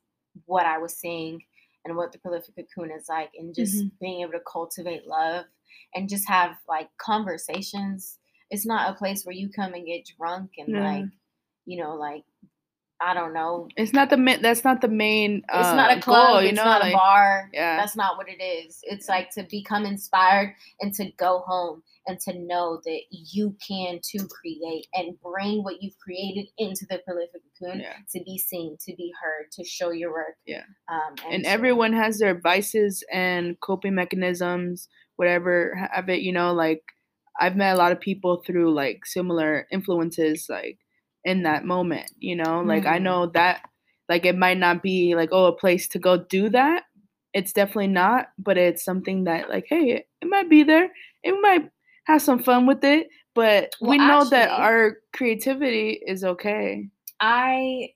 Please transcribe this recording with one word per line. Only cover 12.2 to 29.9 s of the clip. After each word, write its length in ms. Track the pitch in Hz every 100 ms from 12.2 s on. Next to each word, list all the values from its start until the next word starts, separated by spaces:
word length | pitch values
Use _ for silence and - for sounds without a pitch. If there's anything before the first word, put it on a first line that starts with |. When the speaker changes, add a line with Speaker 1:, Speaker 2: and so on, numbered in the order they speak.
| _ _ _ _ _ _ _ -
Speaker 1:
I 140 | 175
don't 180 | 180 165
know. 360 | 160 160 175 170 -
Speaker 2:
It's 160 | 220
not 180 | 269 277
the 60 | 247
ma-, 220 | 254 247
that's 220 | 226 233
not 160 | 262 254
the 80 | 247
main, 560 | 214 214 214 208 208
Speaker 1:
It's 280 | - 180 180
not 200 | 262 240
a 60 | 247
Speaker 2:
uh, 20 |
Speaker 1:
club, 300 | - 240 254
Speaker 2:
goal, 120 | 208
you 60 | 190
Speaker 1:
it's 80 | 208
Speaker 2:
know, 80 |
Speaker 1:
not 160 | 220 214
a 40 | 185
Speaker 2:
like, 60 |
Speaker 1:
bar, 540 | 185 190 202 196 196 196
Speaker 2:
yeah. 240 | 151 170 160
Speaker 1:
that's 180 | 208
not 220 | 214 196 175
what 120 | 190
it 140 | 180
is. 380 | 185 165 165 -
It's 260 | - 202 -
Speaker 2:
Yeah. 60 |
Speaker 1:
like 160 | 185 185
to 100 | - 185
become 360 | 208 196 208 208
inspired 720 | 196 - 185 185 196 202 - - -
and 120 | 202
to 180 | 196 190
go 260 | - 180 180 180
home 380 | 185 175 160 _ _ -
and 100 | 180
to 140 | - 180
know 440 | 175 175 175 165
that 160 | 165 160 -
you 420 | 170 160 190 208 202
can 360 | - 190 185 175
too 240 | - 208 190
create 640 | - 170 156 165 160 -
and 220 | 185 170 180
bring 420 | 175 185 202 214
what 180 | 196 180
you've 160 | 196 -
created 500 | - 180 196 196 202 -
into 280 | 214 190 190
the 80 | 180 180
Prolific 340 | 175 170 170 _ -
Cocoon 220 | 180 190
Speaker 2:
Yeah. 160 | - - 202 180
Speaker 1:
to 80 |
be 120 | 175 185
seen, 400 | - 180 165 151
to 160 | - 170
be 160 | 175 170
heard, 300 | 165 156 151
to 100 | -
show 260 | 170 - 175